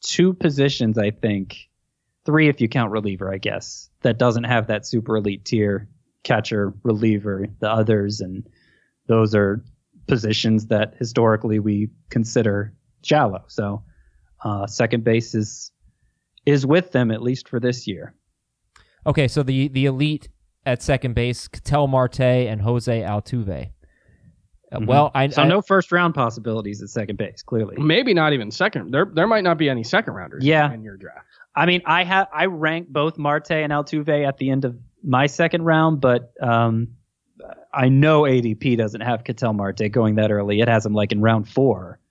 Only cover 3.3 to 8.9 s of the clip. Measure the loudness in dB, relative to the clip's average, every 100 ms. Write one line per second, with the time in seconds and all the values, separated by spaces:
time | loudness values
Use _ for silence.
3.3 | -6 -6 -6 -10 -16 -20 _ -2 2 2
4.3 | 2 0 0 0 -4 -2 -4 -2 -2 -2
5.3 | -4 -4 0 0 -2 -8 _ _ _ -2
6.3 | -2 0 -2 -4 -4 -2 0 2 0 -2
7.3 | -6 -8 -4 -2 0 2 2 0 -6 -8
8.3 | -10 -14 _ _ _ _